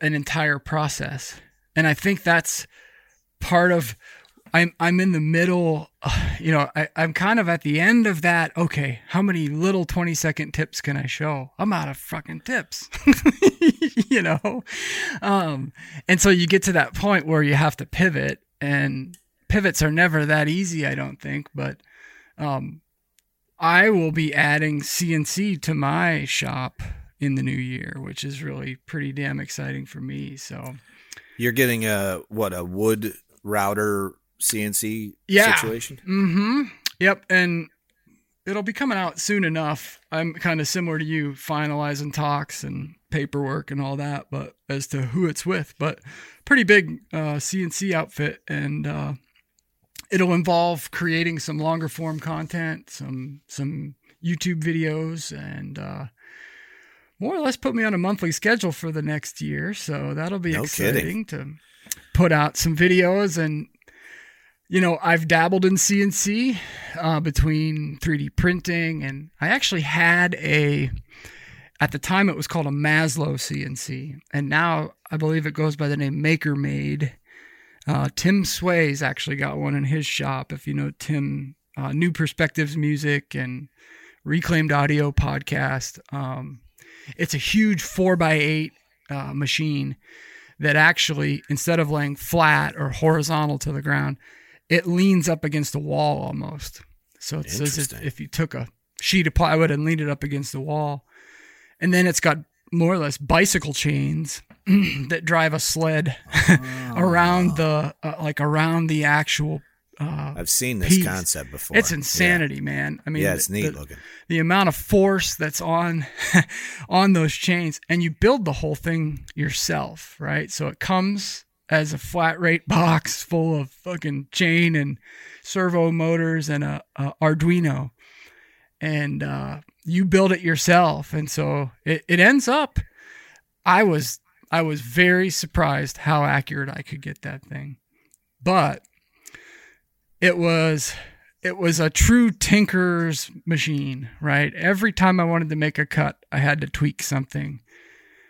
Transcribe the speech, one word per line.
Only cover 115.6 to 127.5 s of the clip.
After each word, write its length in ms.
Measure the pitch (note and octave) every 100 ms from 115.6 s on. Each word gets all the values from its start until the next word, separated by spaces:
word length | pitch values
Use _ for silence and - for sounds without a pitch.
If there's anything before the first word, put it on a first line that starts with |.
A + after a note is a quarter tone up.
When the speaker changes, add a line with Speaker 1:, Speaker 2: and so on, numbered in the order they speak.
Speaker 1:
on, 440 | E3 E3 E3+ E3 C3+ - -
<laughs> 560 | F3+ - - - - D3
on 240 | F#3 G3
those 200 | F3+ D#3
chains, 460 | - - F3 E3 - -
and 120 | F3
you 80 | E3+
build 340 | - G#3 C4+ E3+
the 80 |
whole 220 | C3+ D#3 D3
thing 500 | E3 E3 D#3 C#3+ - -
yourself, 800 | D3 - - D#3 C#3 D#3+ - -
right? 300 | C#3+ D3 D#3
So 160 | - D3
it 120 | C#3+
comes 640 | - F#3 F#3+ G3+ - - - _ -
as 240 | D#3+ D3+
a 40 | D3+
flat 420 | - F3+ E3 E3
rate 280 | E3+ E3+ -
<laughs> 0 |
box 560 | F#3 E3+ D#3+ - -
full 360 | - E3+ D#3+ D3+
of 100 | C3+
fucking 560 | - F3+ F3 D#3 C#3 C#3
chain 440 | - F3 E3 E3+ D#3
and 220 | C#3+ C3 - - - -
servo 480 | - F#3+ F#3 F3 E3
motors 580 | E3 D#3+ E3 E3 D#3+ D3+
and 140 | D3
a, 200 | C#3+ C#3+ - -
a 160 | C#3 -
Arduino, 680 | D#3 D#3 E3